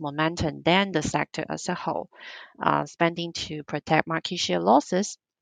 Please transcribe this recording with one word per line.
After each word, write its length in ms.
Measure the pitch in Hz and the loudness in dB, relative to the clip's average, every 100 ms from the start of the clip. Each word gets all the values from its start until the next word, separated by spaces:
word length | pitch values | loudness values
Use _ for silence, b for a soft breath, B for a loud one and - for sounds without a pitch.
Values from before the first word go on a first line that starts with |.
momentum 640 | 147 147 160 170 160 143 | -4 0 0 2 -2 0
than 280 | 151 185 202 | 4 4 4
the 120 | 160 | 0
sector 420 | 147 147 - - - | 0 -2 -2 -6 -6
as 200 | 160 - | -6 -4
a 60 | |
whole. 360 | 180 165 - - B B B B B | -4 -4 -6 -6 B B B B B
Uh, 240 | - 147 147 | 0 0 0
spending 460 | - 170 170 170 | 0 0 0 -6
to 300 | - - 151 | -6 -8 -8
protect 460 | - 147 - 156 - | -6 -6 2 2 2
market 320 | 160 - 175 | -2 -4 -4
share 180 | - 175 | 0 2
losses 600 | 180 269 - 180 208 - _ _ | 6 6 6 -2 -2 -8 _ _